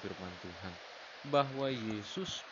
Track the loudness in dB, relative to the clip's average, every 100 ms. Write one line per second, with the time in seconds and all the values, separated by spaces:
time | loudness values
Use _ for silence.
0 | -4 -4 -6 -6 -8 -6 -8 -8 -12 -12
1 | -12 -10 4 6 6 4 2 2 2 0
2 | -2 -2 -2 -4 -4